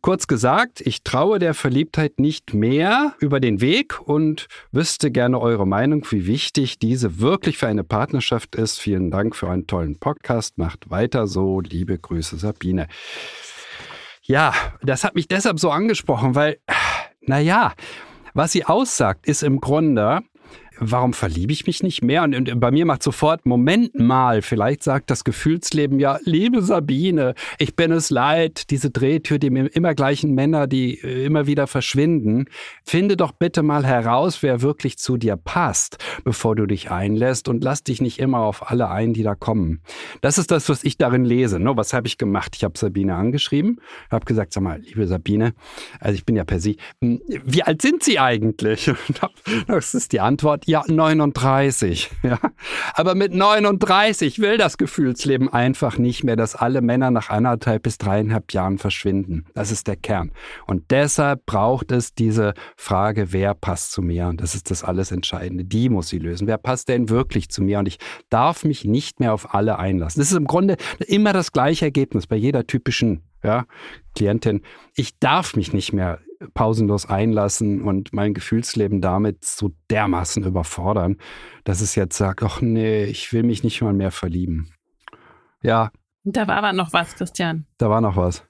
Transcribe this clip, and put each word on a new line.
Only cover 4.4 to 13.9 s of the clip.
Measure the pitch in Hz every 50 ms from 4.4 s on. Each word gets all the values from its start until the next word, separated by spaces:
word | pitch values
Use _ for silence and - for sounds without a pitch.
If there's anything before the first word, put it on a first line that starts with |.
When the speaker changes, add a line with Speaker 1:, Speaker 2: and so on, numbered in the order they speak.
| - - - - - _
Speaker 1:
wüsste | - 135 165 160 - - - 147
gerne | 120 127 123 123 127 123
eure | 117 117 117 104 98
Meinung, | 95 95 101 120 139 151 151 147 -
wie | 120 104 87 92
wichtig | 113 147 - - _ 147 139 123 - _
diese | - 113 123 127 120 104 82 87
wirklich | 110 135 190 196 - 180 151 -
für | -
eine | 117 107 104
Partnerschaft | 90 - 107 107 127 - - 131 120 - 123 117 - _ -
ist. | - 113 107 - -
Vielen | - - 98 92 92 87
Dank | - 95 104 113 -
für | - - 90
einen | 90 90 82
tollen | - - 90 85 76 73 -
Podcast. | - 143 147 - - - 123 117 107 - _ -
Macht | 85 80 - - - -
weiter | 85 92 113 - - 131 110
so. | 101 90 95 95 95 95 95
Liebe | 87 80 - 85 92 - 95 82
Grüße, | - - 87 82 80 - -
Sabine. | 80 90 104 104 _ - 90 92 92 80 80 - - - - - - - - - - - - - - - - - - - -